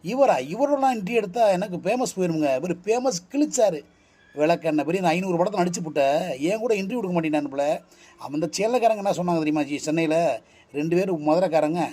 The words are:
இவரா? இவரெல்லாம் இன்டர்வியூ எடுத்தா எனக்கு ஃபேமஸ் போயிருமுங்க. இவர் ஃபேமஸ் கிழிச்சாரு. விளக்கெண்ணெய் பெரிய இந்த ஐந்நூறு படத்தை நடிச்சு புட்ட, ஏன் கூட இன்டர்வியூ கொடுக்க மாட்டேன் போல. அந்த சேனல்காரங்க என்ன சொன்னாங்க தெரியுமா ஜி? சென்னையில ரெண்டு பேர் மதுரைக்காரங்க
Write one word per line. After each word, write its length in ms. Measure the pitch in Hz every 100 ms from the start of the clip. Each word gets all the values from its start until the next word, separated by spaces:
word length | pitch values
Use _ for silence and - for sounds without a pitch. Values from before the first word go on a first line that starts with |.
இவரா? 300 | 160 247 262 156 131
இவரெல்லாம் 420 | 202 277 285 269 240
இன்டர்வியூ 240 | 190 233
எடுத்தா 240 | 208 226 220
எனக்கு 220 | 185 202 175
ஃபேமஸ் 280 | 160 170 262 -
போயிருமுங்க. 340 | 180 160 147 131
இவர் 180 | 175 175
ஃபேமஸ் 360 | 202 233 262 180 -
கிழிச்சாரு. 500 | 277 302 262 214 156 - _ _ _ _
விளக்கெண்ணெய் 520 | 139 151 170 165 151 139
பெரிய 160 | 185
இந்த 80 | 180
ஐந்நூறு 240 | 165 190 170
படத்தை 200 | 185 202
நடிச்சு 220 | 180 175 156
புட்ட, 160 | 143 139 147 180 131 151
ஏன் 120 | 214
கூட 100 | 240
இன்டர்வியூ 240 | 214 190 247
கொடுக்க 160 | 190 175
மாட்டேன் 340 | 160 151 143
போல. 120 | 135 143 165 - - - _
அந்த 300 | 135 147 170 -
சேனல்காரங்க 460 | 208 247 220 214
என்ன 100 | 196 165
சொன்னாங்க 260 | 175 170
தெரியுமா 200 | 156 151 143
ஜி? 80 | 143 156
சென்னையில 280 | 160 165 160 170 120 _ _ _
ரெண்டு 200 | 143 160 170
பேர் 160 | 190 170 151
மதுரைக்காரங்க 560 | 165 185 156 151 170 143